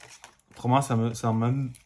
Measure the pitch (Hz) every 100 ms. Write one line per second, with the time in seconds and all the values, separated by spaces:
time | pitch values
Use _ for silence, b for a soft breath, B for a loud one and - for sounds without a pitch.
0 | - - - _ _ - 120 131 139 117
1 | 117 117 113 113 117 135 127 -